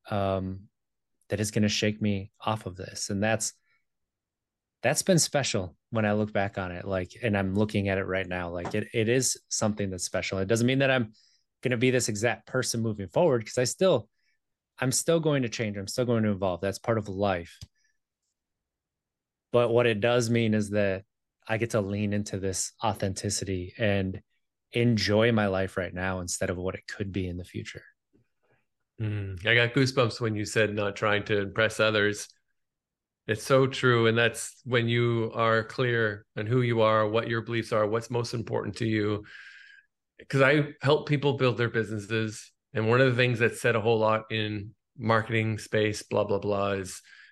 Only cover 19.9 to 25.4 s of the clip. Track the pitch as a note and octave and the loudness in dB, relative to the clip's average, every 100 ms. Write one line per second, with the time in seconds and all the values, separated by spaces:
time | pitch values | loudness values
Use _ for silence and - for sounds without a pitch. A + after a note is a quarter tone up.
19.9 | G#2 A#2+ B2 A2+ A#2 A2+ G#2+ G2+ G#2 G2+ | 4 2 2 2 2 2 2 0 0 0
20.9 | F#2+ - _ _ _ - A2 A2+ A2+ G2 | -2 -8 _ _ _ -6 -4 -2 -2 0
21.9 | G2+ G#2 G#2 G2+ G2 F#2+ F#2 - - A2+ | -2 -2 -2 -4 -6 -4 -4 -6 -4 -4
22.9 | G2 G2+ F#2+ G#2 - G2 F#2 F2+ - G#2+ | -2 -4 -4 -6 -6 -4 -6 -6 -2 0
23.9 | G2 F#2+ F#2+ - _ _ _ _ A#2+ A#2+ | 0 -2 -6 -14 _ _ _ _ 0 2
24.9 | A2 F#2 G#2 A#2 A2+ | 2 2 4 4 4